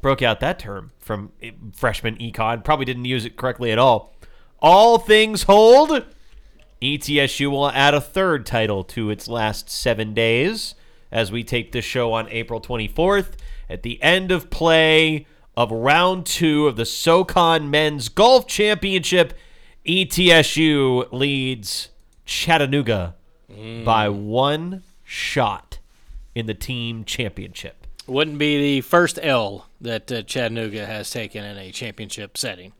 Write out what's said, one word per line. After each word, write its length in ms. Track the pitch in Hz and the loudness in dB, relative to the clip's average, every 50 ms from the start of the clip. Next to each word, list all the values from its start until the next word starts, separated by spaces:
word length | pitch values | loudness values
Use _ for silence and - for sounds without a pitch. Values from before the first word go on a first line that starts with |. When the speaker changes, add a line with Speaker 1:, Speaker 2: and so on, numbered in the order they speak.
Speaker 1:
broke 220 | - 139 135 131 127 | 2 0 0 2 2
out 180 | 120 110 104 | 0 0 0
that 180 | - 147 185 - | -2 -4 -4 -6
term 340 | - 110 101 95 90 120 - _ | -10 -14 -14 -14 -16 -18 -20 _
from, 340 | - - 110 98 101 107 _ - - | -10 -8 -8 -8 -8 -14 _ -20 -20
eh, 80 | 117 107 - - 110 92 | -20 -20 -18 -20 -20 -12
freshman 420 | - - 120 107 - - 117 110 | -2 -2 -2 -2 -2 -4 -6 -6
econ, 460 | 104 120 117 - - 113 110 117 113 98 | -6 -10 -12 -6 -4 -2 -2 -2 -4 0
probably 220 | - 151 143 135 | 0 0 0 0
didn't 220 | 127 127 123 123 | -4 -4 -6 -4
use 180 | 127 127 127 107 | -4 -4 -4 -4
it 120 | 117 - | -6 -10
correctly 360 | - - 127 123 - 127 117 110 | -6 -4 -4 -4 -2 -2 -2 2
at 60 | 113 | 4
all. 360 | 123 135 117 107 - - - - - - - - - - _ - | 6 6 6 4 0 -8 -20 -20 -20 -20 -20 -20 -20 -20 _ 2
All 380 | - 156 175 196 214 233 233 226 | 6 8 8 10 8 8 6 4
things 460 | 226 - 214 214 220 220 214 190 - | 4 4 4 4 4 2 0 -4 2
hold, 600 | - 196 208 220 226 240 269 302 302 320 262 - - - - - - - - - - - _ - _ _ - - | 6 6 8 10 10 10 8 8 6 2 -2 -2 -6 -20 -20 -20 -20 -20 -20 -20 -20 -20 _ -20 _ _ -8 -6
E 160 | 131 147 147 | -4 -4 -4
T 200 | - - 147 143 | -4 0 2 2
S 220 | 139 131 - - | 2 2 0 -2
U 100 | 139 143 | -2 -2
will 200 | 139 139 143 143 | 0 0 0 0
add 240 | 117 131 135 143 143 | 2 4 4 4 4
a 60 | 147 139 | 2 -2
third 420 | - - 190 190 185 165 143 110 | -2 -2 0 0 0 0 -2 -4
title 400 | - - 117 110 110 104 95 90 | -4 -2 -2 0 0 -2 -4 -6
to 260 | - - - 113 104 | -8 -8 -6 -6 -4
its 180 | 107 - - - | -6 -6 -8 -8
last 420 | 117 117 110 110 104 - - - | -6 -4 -2 -2 -4 -6 -10 -12
seven 420 | - - - 127 117 104 110 107 107 | -10 -6 -2 -2 -2 -2 -4 -6 -2
days 600 | 107 113 113 113 120 139 180 220 214 - - - _ - - - - - _ | -2 0 2 2 0 0 -2 -4 -6 -10 -12 -14 _ -20 -20 -20 -20 -20 _
as 220 | - 113 113 92 101 | -4 -4 -4 -4 -4
we 100 | 120 117 | -8 -8
tape 300 | - - 120 107 - - | -4 -4 -6 -6 -4 -8
this 120 | 123 110 | -8 -8
show 260 | - - 131 120 117 113 | -6 -4 -2 -2 -2 -2
on 160 | 113 113 113 | -4 -4 -6
April 320 | - 117 113 - 120 113 | -8 -8 -8 -8 -10 -12
twenty-fourth. 760 | - - 123 117 110 107 - - 165 185 202 202 185 - - - - - - - - - | -10 -8 -8 -6 -6 -6 -2 0 0 2 2 0 0 -4 -8 -14 -14 -14 -14 -14 -12 -12
At 120 | - 90 - | -12 -10 -10
the 200 | 120 120 - - | -10 -10 -2 0
end 280 | 151 175 190 185 185 | 2 2 2 0 0
of 200 | 185 175 - - | -2 -2 -2 -6
play 760 | - - 165 165 160 160 160 156 160 160 160 160 156 147 147 _ _ _ _ _ _ | -6 -2 2 4 4 4 4 4 4 4 4 2 0 -4 -6 _ _ _ _ _ _
of 140 | - 120 107 | -2 -2 -2
round 560 | 110 113 117 135 147 165 175 180 185 185 175 | -2 -2 2 2 4 4 4 2 0 -2 -6
two 400 | - - - 175 160 151 147 151 | -6 -4 0 0 2 2 2 2
of 100 | 147 120 | 0 0
the 80 | 107 117 | 0 -6
SoCon 840 | - - - - 165 165 180 190 185 - 185 175 165 165 160 151 143 | -6 -6 -4 2 4 4 4 2 2 2 2 4 4 2 0 0 0
Men's 400 | 143 151 156 151 151 143 120 110 | 0 0 0 0 -2 -4 -10 -8
Golf 360 | - - 202 240 262 254 247 | 0 4 6 6 6 6 4
Championship, 840 | - - - 208 208 214 - - 196 190 185 165 - 180 180 170 170 - - - - - - - - _ - - | 0 -4 -2 0 0 0 -2 -2 -2 -2 -2 -2 0 2 2 2 2 0 -16 -20 -20 -20 -20 -20 -20 _ -16 -6
E 200 | - 170 190 190 | -2 -2 -2 -2
T 260 | 151 - - 185 175 | -2 0 2 6 6
S 240 | 170 165 147 - - | 8 8 6 4 2
U 500 | 151 160 156 151 143 135 131 127 123 127 - - | 2 2 2 4 4 2 2 2 0 -2 -4 -4
leads 760 | 123 139 143 143 135 131 131 131 113 101 - - - - - _ - _ _ _ _ _ | -4 -2 -2 -2 -2 -4 -4 -6 -8 -8 -10 -10 -10 -10 -12 _ -20 _ _ _ _ _
Chattanooga 880 | - - - - - 170 156 143 135 135 143 135 110 113 98 87 85 85 - _ _ _ _ _ _ | -10 -8 -6 0 2 2 2 2 2 0 -2 0 0 -2 -2 -4 -6 -10 -14 _ _ _ _ _ _
Speaker 2:
Mm. 340 | - 101 107 110 113 117 113 | -20 -18 -16 -14 -14 -8 -2
Speaker 1:
by 240 | 117 117 110 107 104 | 0 0 2 2 0
one 720 | 104 101 104 104 107 123 135 143 147 151 165 175 190 190 - _ _ - _ | -2 -4 -8 -4 -2 0 0 0 -2 -4 -6 -8 -12 -12 -16 _ _ -20 _
shot 760 | - - - - - - 147 123 107 98 - - _ - - - _ _ _ _ _ - - - - - | -16 -12 -10 -8 -6 -2 -2 -2 -2 -2 -6 -12 _ -18 -18 -18 _ _ _ _ _ -18 -18 -18 -12 -10
in 120 | 120 113 | -10 -8
the 80 | 110 107 | -8 -8
team 500 | - - - 131 120 117 117 117 113 107 | -10 -10 -10 -10 -8 -8 -10 -10 -12 -10
championship. 840 | - - - 127 104 - - 95 - - - - 85 - - - - - - - | -10 -8 -8 -8 -8 -8 -12 -16 -16 -16 -18 -18 -18 -20 -18 -20 -20 -20 -18 -14
Speaker 2:
Wouldn't 300 | - 127 135 151 156 147 | -6 -2 -2 -2 -2 -2
be 220 | 147 147 151 147 143 | -4 -2 0 0 0
the 220 | 143 143 139 135 123 | 0 0 0 -2 -2
first 360 | - - 170 175 - - - 160 | 2 2 2 2 2 -2 -4 -2
L 440 | 156 135 123 110 98 98 98 - - _ _ | 0 0 0 0 -2 -8 -12 -16 -20 _ _
that, 320 | - 117 117 110 - - 127 | -10 -8 -8 -8 -8 -8 -10
uh, 100 | 113 107 | -10 -8
Chattanooga 600 | - - 135 123 113 113 113 113 110 101 110 104 | -8 -6 -4 -4 -4 -4 -6 -8 -8 -8 -10 -10
has 260 | 101 110 107 101 - | -10 -10 -12 -12 -10
taken 320 | - 127 110 101 - 107 104 | -10 -10 -10 -10 -12 -14 -14
in 140 | 101 104 | -14 -16
a 160 | 101 95 92 87 | -16 -18 -16 -14
championship 640 | - 127 113 98 - 110 95 - - 104 98 _ | -12 -12 -12 -12 -14 -14 -14 -12 -14 -14 -14 _
setting. 380 | - - 120 98 87 90 95 _ _ | -10 -8 -8 -10 -12 -16 -20 _ _